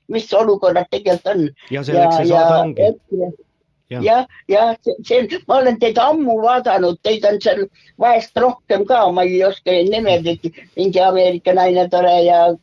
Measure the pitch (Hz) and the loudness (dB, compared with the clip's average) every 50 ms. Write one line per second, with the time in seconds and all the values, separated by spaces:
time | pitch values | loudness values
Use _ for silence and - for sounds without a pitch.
0 | _ - 220 226 220 - 202 202 226 214 202 196 190 180 175 180 180 - - 202 | _ -8 -8 -8 -6 -2 0 0 2 2 0 0 0 0 0 0 -4 -4 -8 -6
1 | 208 190 175 170 - 185 208 185 156 143 143 _ - - 127 139 139 135 165 180 | -2 -2 -2 -2 -2 -4 -2 -2 -4 -4 -6 _ -12 -10 -10 -8 -6 -2 0 2
2 | 170 165 165 160 165 170 170 165 165 165 165 160 - 160 - - 196 220 226 - | 2 2 2 0 0 2 2 2 4 4 2 2 0 -2 -2 0 0 0 0 -4
3 | _ _ 196 185 180 - 156 - _ _ _ _ _ _ _ _ _ _ 123 123 | _ _ -8 -6 -6 -8 -8 -14 _ _ _ _ _ _ _ _ _ _ -10 -4
4 | - 214 226 247 262 - - - _ - 196 208 226 233 226 - _ - - - | 0 0 0 0 0 -4 -12 -20 _ -2 0 0 2 0 -2 -4 _ -6 -6 -6
5 | - - 240 254 240 - 330 359 - - 254 269 254 254 233 220 240 226 220 240 | -6 -2 -2 0 0 -2 -6 -10 -4 -2 0 2 2 0 0 0 -2 0 0 0
6 | 240 285 311 320 285 240 226 220 214 233 254 254 233 240 190 190 180 175 175 - | 0 0 0 0 0 -2 -2 0 0 0 0 0 0 -2 0 0 0 -2 -2 -4
7 | - 208 220 220 214 202 208 202 - 220 185 202 196 - _ _ _ _ _ - | -4 -4 -4 0 0 -2 -2 0 0 -2 -2 -2 -4 -8 _ _ _ _ _ -2
8 | - 240 233 226 226 - _ 233 247 254 240 - _ _ 214 190 202 - 262 240 | 0 2 2 0 -2 -4 _ 0 0 0 -2 -4 _ _ -2 -2 0 0 0 2
9 | 208 180 180 180 180 185 180 180 185 196 196 - _ 180 185 175 175 190 214 226 | 2 0 0 0 0 0 0 0 0 0 -2 -4 _ -2 0 0 0 0 -2 -2
10 | 226 202 180 175 160 170 170 165 - 165 - - - _ _ - 185 196 180 185 | 0 0 0 0 -2 -4 -6 -6 -8 -12 -12 -12 -20 _ _ -4 -4 -2 0 2
11 | 185 190 185 185 180 180 180 175 - 185 180 185 180 185 180 180 180 180 180 180 | 0 2 2 2 0 0 0 -2 -2 0 0 2 2 2 2 0 0 0 0 0
12 | 180 180 175 175 170 175 175 170 170 175 170 170 | 2 2 2 4 4 4 4 4 4 2 0 -2